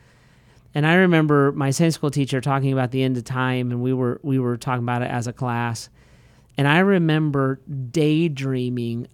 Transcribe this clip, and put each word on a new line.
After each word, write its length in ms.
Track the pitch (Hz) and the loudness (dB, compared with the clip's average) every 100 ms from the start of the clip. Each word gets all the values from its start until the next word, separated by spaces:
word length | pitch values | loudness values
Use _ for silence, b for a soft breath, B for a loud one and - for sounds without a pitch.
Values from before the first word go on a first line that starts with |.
| b b b b b b b | b b b b b b b
And 120 | 147 | -2
I 100 | 156 | 2
remember 560 | 180 185 165 151 143 139 | 4 6 4 4 4 4
my 160 | 147 135 | 2 -2
Sunday 200 | 135 165 | 2 2
school 200 | 151 147 | 0 -2
teacher 300 | 139 131 131 | -2 -2 -2
talking 320 | 143 135 135 | -2 0 0
about 180 | 131 123 | 0 -2
the 100 | 131 | 0
end 120 | 131 123 | 0 -2
of 60 | |
time, 480 | 113 131 127 127 123 | -4 -4 -2 -2 -2
and 100 | 120 | -2
we 120 | 127 | -2
were, 260 | 127 123 123 | 0 -2 -4
we 160 | 143 131 | -2 0
were 180 | 123 120 | 0 -2
talking 260 | - 123 | -4 -4
about 200 | 120 120 | -2 -2
it 80 | 123 | -2
as 160 | 120 120 | -4 -6
a 60 | |
class. 560 | - 123 117 120 113 - _ b b b b b - | -6 -4 -2 -4 -6 -12 _ b b b b b -2
And 100 | 139 | 2
I 120 | 160 | 4
remember 840 | 196 190 160 156 156 139 135 135 - 139 123 | 4 2 2 2 0 0 -2 -4 -8 -10 -6
daydreaming 1160 | 160 151 156 170 135 135 127 123 123 117 117 127 | 0 2 2 0 -2 -4 -4 -4 -4 -4 -6 -8